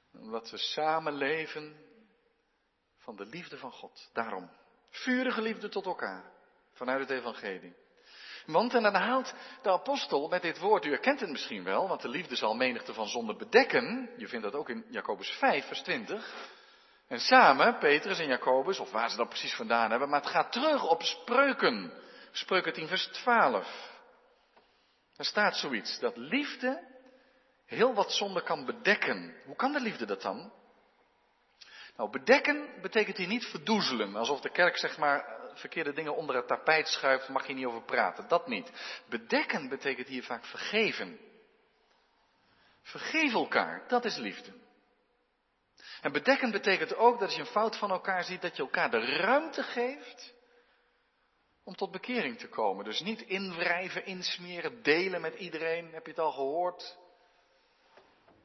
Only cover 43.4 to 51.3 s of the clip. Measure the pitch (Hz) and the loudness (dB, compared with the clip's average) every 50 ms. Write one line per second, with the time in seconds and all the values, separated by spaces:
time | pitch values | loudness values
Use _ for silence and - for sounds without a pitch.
43.4 | 143 120 - 123 95 80 82 90 - - 247 247 240 226 - - 120 101 90 - | 0 2 2 2 2 2 -2 -8 -2 0 0 2 2 0 -4 -4 -6 -8 -8 -10
44.4 | - - - - - _ _ _ _ _ _ _ _ _ _ _ _ _ _ _ | -14 -18 -20 -20 -20 _ _ _ _ _ _ _ _ _ _ _ _ _ _ _
45.4 | _ _ _ _ _ _ _ - - - - - - 156 139 147 - - 269 269 | _ _ _ _ _ _ _ -20 -20 -20 -18 -8 -6 -4 -2 0 4 4 4 4
46.4 | - 240 208 247 - 208 190 175 160 151 - - 220 240 240 - 196 185 - 165 | 4 0 -2 0 2 2 2 2 2 -2 0 4 6 6 6 6 0 -2 -2 -4
47.4 | 147 - - 208 214 226 214 - - 202 190 180 - - 190 180 175 - 185 175 | -6 -2 0 0 0 0 0 -2 -2 -2 -2 -2 -2 -2 -2 -2 -2 -4 -6 -6
48.4 | - 175 - - 147 131 - - 165 139 - 113 110 120 139 156 175 196 247 285 | -6 -6 -4 -4 -4 -2 0 0 2 2 2 2 2 2 0 2 4 4 4 4
49.4 | 320 320 - - 262 - - 247 240 254 277 294 - - - - - - - _ | 2 0 -4 -6 -6 -4 -2 -2 -2 -2 -4 -6 -12 -16 -18 -18 -20 -20 -20 _
50.4 | _ _ _ _ _ _ _ _ _ _ _ _ _ _ _ _ _ _ | _ _ _ _ _ _ _ _ _ _ _ _ _ _ _ _ _ _